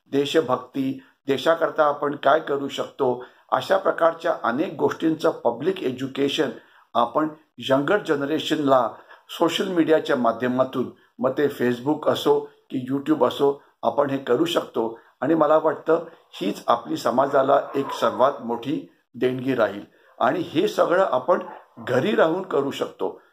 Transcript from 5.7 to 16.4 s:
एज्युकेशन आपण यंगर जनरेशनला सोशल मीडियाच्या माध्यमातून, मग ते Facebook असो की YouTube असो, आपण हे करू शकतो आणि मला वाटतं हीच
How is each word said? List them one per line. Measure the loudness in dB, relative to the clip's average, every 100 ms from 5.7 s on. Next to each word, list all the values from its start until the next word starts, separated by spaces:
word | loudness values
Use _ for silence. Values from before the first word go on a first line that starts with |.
| -2
एज्युकेशन | -4 -4 -6 -2 -2 0 -2 -4 -16 _ _
आपण | 0 0 0 -2 -6 _ -8
यंगर | 0 0 2 0
जनरेशनला | 0 -2 -2 -2 -2 0 4 4 2 -4 -20 -20 -10
सोशल | -2 0 0 0
मीडियाच्या | 2 4 4 2 2
माध्यमातून, | 2 2 0 0 0 -2 -4 -8 _ -4
मग | -2 2
ते | 0
Facebook | 2 0 0 -2 0 0
असो | 2 4 2
की | 0 _ -10 -8 -4
YouTube | -2 0 2 2
असो, | 2 0 0 _ _
आपण | -2 0 0
हे | -2
करू | 0 0
शकतो | 2 -2 -2 -4 -4 -6 _ -6
आणि | 0
मला | 2 4 4
वाटतं | 2 -2 0 0 -2 -16 _
हीच | -8